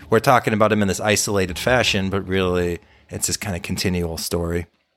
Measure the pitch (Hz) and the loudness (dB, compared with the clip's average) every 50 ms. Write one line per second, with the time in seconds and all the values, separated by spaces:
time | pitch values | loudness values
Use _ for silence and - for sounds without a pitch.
0 | - - 113 110 - 143 127 117 - 131 110 104 110 104 107 107 104 98 87 - | -4 0 2 2 4 4 4 4 4 2 2 4 4 4 4 2 2 0 0 0
1 | 107 107 104 98 - 117 104 98 95 87 87 - - 120 127 123 110 - - 101 | 0 2 2 2 0 0 0 0 0 -2 -2 -2 0 2 2 2 2 2 0 0
2 | 95 95 95 98 92 90 95 95 92 90 90 90 87 87 85 80 - _ _ _ | -2 -2 -2 -4 -2 -2 0 0 2 2 2 0 0 -2 -2 -6 -10 _ _ _
3 | _ - - 101 - - 90 - - 104 90 85 - - 92 - - 98 90 90 | _ -12 -10 -6 -4 -4 -4 -4 -4 -4 -6 -6 -4 -6 -4 -2 -2 -2 0 0
4 | 85 82 82 87 - - 87 87 85 85 85 87 87 - _ _ _ _ _ | -2 -4 -4 -6 -6 -4 -4 -2 -2 -2 -2 -4 -4 -6 _ _ _ _ _